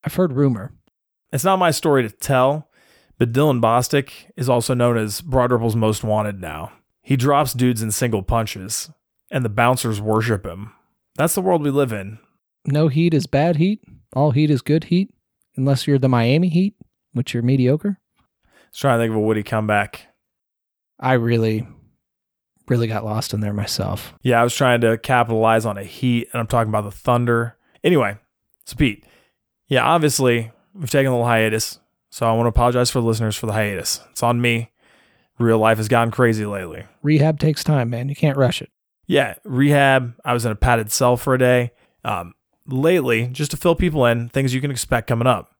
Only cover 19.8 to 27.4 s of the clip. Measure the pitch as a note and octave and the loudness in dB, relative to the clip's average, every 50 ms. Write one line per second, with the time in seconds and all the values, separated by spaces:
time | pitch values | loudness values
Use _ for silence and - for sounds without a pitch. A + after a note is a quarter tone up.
19.8 | G2+ - - - - _ _ _ _ _ _ _ _ _ _ _ _ _ _ _ | 0 -2 -8 -20 -20 _ _ _ _ _ _ _ _ _ _ _ _ _ _ _
20.8 | _ _ _ _ - B2+ C3 B2 A#2 A#2 A#2+ A#2 A2+ A2 A2 G#2+ - - - - | _ _ _ _ -2 0 2 2 2 2 0 2 2 0 -2 -2 -6 -8 -14 -20
21.8 | _ _ _ _ _ _ _ _ _ _ _ _ _ _ _ _ _ - B2+ A#2+ | _ _ _ _ _ _ _ _ _ _ _ _ _ _ _ _ _ -2 -2 0
22.8 | A#2 A2 A2 A2 A2 G#2+ G#2+ A2 - - - G#2 G#2+ G2+ G#2 G#2 G2+ - - - | 0 -2 -4 -6 -6 -4 -4 -4 -4 -4 -4 -4 -4 -4 -4 -4 -6 -6 -6 -6
23.8 | G2 G2 F#2+ - - - - _ _ B2+ A#2+ A#2 A#2+ B2 - - C#3+ B2+ B2 A#2 | -4 -4 -6 -8 -10 -14 -20 _ _ 0 2 2 2 2 0 0 2 2 2 4
24.8 | A#2 A2+ A2+ A2 - - C3+ B2 A#2+ A2+ A2+ A2 A2 A2+ A2+ A2+ A2 A2+ G2+ G2 | 2 2 0 0 -2 0 0 0 2 0 0 0 2 2 2 2 0 -2 -6 -8
25.8 | G2 G2 - - - B2+ A#2+ A#2 A#2 - - A#2 A#2 A2 - A#2 A2+ A2 G#2+ G#2+ | -12 -16 -10 -4 -2 0 0 0 -2 -4 -6 -6 -4 -2 0 0 0 0 -2 -2
26.8 | G#2 G2+ F#2 - - - A#2+ B2 B2 A#2+ A#2+ A#2 | -4 -4 -12 -6 -2 0 0 2 2 2 0 0